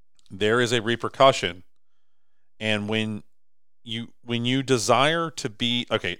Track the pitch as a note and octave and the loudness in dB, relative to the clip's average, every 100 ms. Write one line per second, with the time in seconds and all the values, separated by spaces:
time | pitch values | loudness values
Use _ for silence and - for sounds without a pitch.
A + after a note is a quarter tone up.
0 | - - - G2 G#2 A#2 A#2+ A#2+ G#2+ A#2 | -20 -20 -14 -2 2 2 2 0 0 -2
1 | A2 - C3+ B2+ F2+ F2 - - - - | -2 4 4 4 -2 -6 -16 -20 -20 -20
2 | - - - - - - A2 G#2+ G#2 A2 | -20 -20 -20 -20 -20 -6 -2 0 0 -2
3 | A2 G#2+ - - - - - - A#2 A2+ | -2 -6 -12 -20 -20 -20 -20 -20 -12 -10
4 | A#2 - A#2+ A#2+ A#2+ C3 C3 B2+ G#2+ A#2+ | -10 -14 -6 -2 0 0 2 2 4 4
5 | C#3+ E3 E3 - B2 G2+ A#2+ A#2+ A#2 A2+ | 4 0 -4 -6 -8 -4 -2 -2 -2 -2
6 | F#2 F2+ | -2 -8